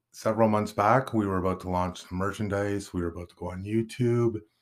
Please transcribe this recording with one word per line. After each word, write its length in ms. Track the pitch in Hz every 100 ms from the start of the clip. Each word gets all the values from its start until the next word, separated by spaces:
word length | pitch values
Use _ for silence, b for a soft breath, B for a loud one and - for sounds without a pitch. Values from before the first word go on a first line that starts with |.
| _
several 380 | - 117 110 113
months 220 | 107 104
back, 420 | - 101 127 135
we 140 | 113 101
were 100 | 92
about 220 | 92 90
to 100 | 92
launch 320 | 90 90 90
some 160 | - 90
merchandise. 760 | 98 98 107 101 101 101 98
We 100 | 92
were 80 | 85
about 200 | 85 87
to 60 | -
go 160 | 90
on 120 | 92
YouTube. 720 | 98 113 113 - 120 120 120
We 80 | 107 - B